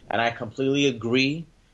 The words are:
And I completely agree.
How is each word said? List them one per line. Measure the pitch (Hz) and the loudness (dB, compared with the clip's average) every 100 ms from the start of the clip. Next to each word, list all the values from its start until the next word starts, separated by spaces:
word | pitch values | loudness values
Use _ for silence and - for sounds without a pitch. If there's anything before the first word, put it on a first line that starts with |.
| - | -4
And | 110 | 0
I | 117 | 0
completely | 120 117 - 135 143 143 | -2 -8 -2 0 2 2
agree. | 113 113 127 135 156 165 _ _ | 0 0 2 2 -2 -10 _ _